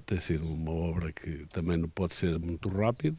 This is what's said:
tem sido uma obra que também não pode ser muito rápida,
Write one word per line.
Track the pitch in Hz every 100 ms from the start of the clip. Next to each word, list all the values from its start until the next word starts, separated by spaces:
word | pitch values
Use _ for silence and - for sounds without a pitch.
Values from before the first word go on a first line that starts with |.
| -
tem | 92
sido | - 80 80
uma | 78 80
obra | 82 85 85 82
que | - - 76 76
também | 92 85 85
não | 82
pode | - 90
ser | - 90 80
muito | 85 85 95
rápida, | 95 110 123 156